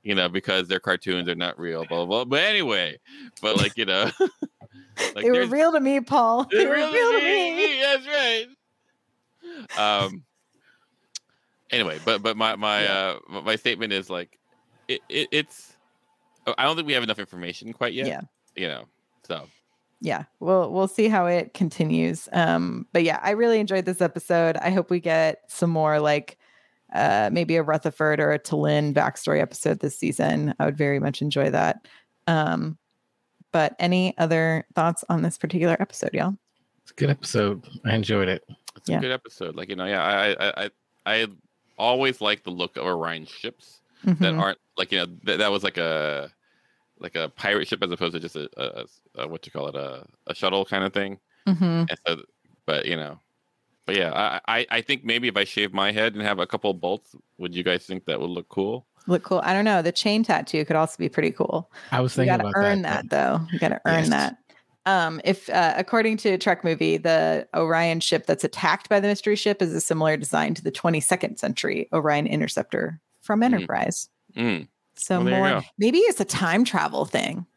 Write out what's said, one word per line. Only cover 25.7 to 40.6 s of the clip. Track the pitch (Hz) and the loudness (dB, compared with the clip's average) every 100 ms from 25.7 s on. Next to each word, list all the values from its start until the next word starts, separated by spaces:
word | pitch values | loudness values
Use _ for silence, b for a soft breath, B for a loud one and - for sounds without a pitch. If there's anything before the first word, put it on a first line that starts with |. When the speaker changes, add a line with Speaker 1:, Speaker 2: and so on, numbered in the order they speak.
Speaker 2:
more, | 160 156 151 | 2 2 4
like, | 151 147 - - b b b b _ | 4 2 -2 -20 b b b b _
uh, | - 147 101 104 | 0 2 4 2
maybe | 170 160 | 0 2
a | 165 | 2
Rutherford | 151 156 160 - 151 151 | 2 0 -2 0 0 2
or | 151 | 2
a | 151 | 0
T'Lyn | - 151 147 151 151 | -2 0 2 2 2
backstory | 143 156 - - 151 | 2 0 -2 -2 0
episode | 156 - - - | 0 -2 -2 -2
this | 147 - | -4 -2
season. | - - - - 147 - | -4 0 0 0 -2 0
I | |
would | 151 147 | -2 0
very | 143 139 | 0 0
much | 143 139 | -2 -2
enjoy | 147 143 143 | -2 0 0
that. | 139 160 - b b b _ - | 2 0 -2 b b b _ 0
Um, | 160 156 - 160 156 _ _ _ _ _ _ _ | 0 0 -2 -4 -8 _ _ _ _ _ _ _
but | 170 156 - | 0 0 0
any | 175 185 185 - | 0 2 0 0
other | 165 165 160 160 - | 0 2 2 0 -2
thoughts | - 170 165 - | 0 0 0 -2
on | 170 | 0
this | 165 - | 0 -2
particular | - 180 170 165 | -4 0 2 2
episode, | 196 - - | -2 -4 -4
y'all? | - 170 202 _ _ _ _ | -2 -2 -4 _ _ _ _
Speaker 3:
It's | - | -20
a | |
good | - 143 | -2 0
episode. | 139 - - 101 101 - - | 0 0 0 0 -2 -10 -6
I | - | 0
enjoyed | 110 101 104 92 | 0 2 2 2
it. | 92 _ - - | -2 _ -20 -20
Speaker 1:
It's | - - | -12 -4
a | |
Speaker 2:
Yeah. | 160 | -2
Speaker 1:
good | 127 | -2
episode. | 127 113 - 87 | -4 -8 -12 -10
Like, | 78 92 | -10 -10
you | |
know, | 92 | -6
yeah, | 92 98 | -2 0
I, | 82 101 104 - 101 | 2 2 2 0 -2
I, | - | -2